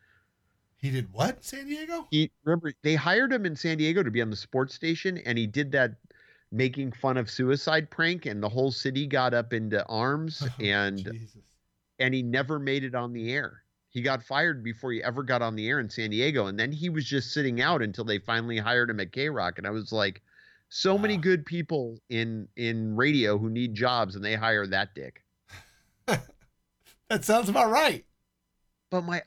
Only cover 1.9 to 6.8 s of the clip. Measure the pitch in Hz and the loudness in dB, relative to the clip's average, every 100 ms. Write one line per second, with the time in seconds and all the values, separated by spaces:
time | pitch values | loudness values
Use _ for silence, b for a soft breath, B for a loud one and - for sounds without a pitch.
1.9 | 339 - 151 156 _ 151 170 160 - 151 | -8 0 0 0 _ 0 0 0 -2 0
2.9 | 156 160 214 262 254 185 151 170 156 156 | 2 4 4 4 2 -2 -2 -2 0 2
3.9 | 180 139 117 110 104 - 131 135 - 165 | 2 2 0 0 -2 -4 -2 -2 -2 -2
4.9 | 165 190 175 120 117 110 139 143 139 123 | -2 -2 -4 -2 0 0 -2 0 2 2
5.9 | 110 _ b b b b 110 131 123 | -2 _ b b b b 0 0 0